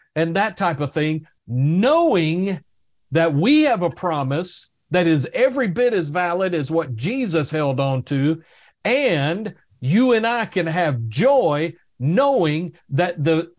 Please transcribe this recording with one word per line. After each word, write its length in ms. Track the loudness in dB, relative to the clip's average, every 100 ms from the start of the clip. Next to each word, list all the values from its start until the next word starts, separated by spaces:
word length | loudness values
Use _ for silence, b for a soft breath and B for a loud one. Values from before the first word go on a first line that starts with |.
| b -2
and 200 | -2 0
that 200 | -2 -2
type 240 | -4 -2
of 140 | -4
thing, 340 | -2 -2 -2 -8 b -8
knowing 1160 | -2 0 2 2 4 2 2 0 0 -2 -4 _ _ _ _ -4
that 220 | 0 2
we 300 | 2 4 4
have 180 | 4 2
a 80 | -2
promise 840 | -4 -4 -2 -2 -2 -2 -4 -8 _ -4
that 160 | 0 2
is 200 | 2 2
every 340 | 0 0 0 -2
bit 260 | 0 0
as 160 | 0 -2
valid 440 | -2 -2 -2 -2
as 160 | -2 -2
what 260 | -2 -4 -4
Jesus 540 | -4 -4 0 0 0
held 300 | 0 -2 0
on 240 | 0 -2
to, 400 | -2 -2 0 -2 b b b b -2
and 720 | 0 2 0 0 -2 -6 -12 b -10
you 320 | 0 2 4
and 140 | 2 0
I 180 | -2 -4
can 220 | -4 -2
have 400 | 0 0 -2 -4
joy 640 | 0 2 4 2 0 -4 -8 b -6
knowing 720 | -2 2 2 2 2 0 -4 b b
that 320 | -2 -2 0
the, 300 | 0 0 -2